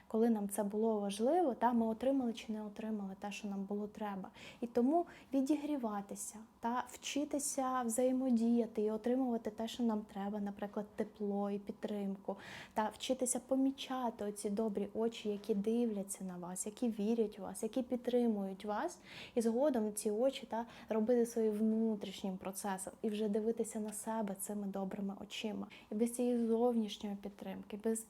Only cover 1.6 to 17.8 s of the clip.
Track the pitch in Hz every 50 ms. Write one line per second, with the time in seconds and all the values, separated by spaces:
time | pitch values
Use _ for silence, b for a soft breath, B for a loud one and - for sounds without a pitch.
1.6 | 226 240 254 226 226 226 220 220 247 269 277 277 254 233 220 - - - 214 214
2.6 | 214 214 202 - 220 220 220 208 202 190 190 196 - 208 202 - - 202 196 196
3.6 | 196 190 208 208 208 208 - - 214 208 202 190 190 - B B B B B B
4.6 | 247 240 - 240 240 262 311 349 349 B B B B B - 269 262 269 311 285
5.6 | 285 294 302 277 240 214 208 202 202 - 202 202 - - - 214 226 - - _
6.6 | - 233 240 254 - - - - - - - 285 294 294 - 285 277 - - -
7.6 | 262 254 254 254 247 226 226 - 254 254 262 254 262 262 240 220 226 233 240 233
8.6 | 233 226 - 220 208 214 220 214 214 240 247 262 269 247 233 226 233 220 214 -
9.6 | 226 226 - - 240 233 214 214 214 - - 196 196 202 208 208 208 202 202 -
10.6 | 208 202 208 214 208 208 - - 220 214 - - 208 202 202 202 202 202 202 208
11.6 | 202 - 226 - - 214 214 202 202 196 196 196 - - 196 B B B B B
12.6 | B B B - 214 208 - - - - 262 254 262 240 - 247 - - 269 269
13.6 | 269 269 269 - - - 262 262 254 233 226 - 208 208 208 208 - 214 202 202
14.6 | 226 220 202 202 202 208 - 214 226 233 233 - - 208 208 202 202 - 214 202
15.6 | 196 220 226 240 240 233 214 202 190 196 - - 190 185 180 175 175 175 185 185
16.6 | - 220 208 - 254 240 220 220 202 214 233 226 220 208 - - 185 185 190 -
17.6 | - 226 - 262